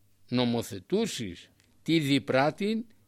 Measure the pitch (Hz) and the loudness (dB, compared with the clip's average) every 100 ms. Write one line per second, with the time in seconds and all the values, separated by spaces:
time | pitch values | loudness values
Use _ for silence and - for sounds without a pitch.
0 | _ _ - 123 123 117 - 101 - 196 | _ _ -4 0 0 0 -4 -10 -2 -2
1 | 226 - 104 80 - _ _ _ - 165 | 0 -4 -10 -12 -18 _ _ _ 0 2
2 | 139 139 - 131 147 - 202 220 240 _ | 4 2 2 2 2 0 -4 -4 -8 _